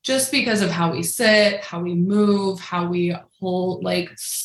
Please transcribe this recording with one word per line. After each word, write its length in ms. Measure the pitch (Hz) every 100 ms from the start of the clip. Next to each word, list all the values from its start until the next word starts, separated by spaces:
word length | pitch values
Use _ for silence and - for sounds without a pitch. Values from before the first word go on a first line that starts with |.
just 300 | - 269 262
because 300 | 277 233 208
of 80 | 180
how 200 | 170 165
we 120 | 139
sit, 580 | 170 - 226 214 208 202
how 180 | - 170
we 140 | 175
move, 640 | 175 180 208 208 202 196 180
how 280 | - 180 175
we 260 | 175 175 170 - _
hold, 460 | 185 180 185 -
like, 260 | 180 180 170 - - -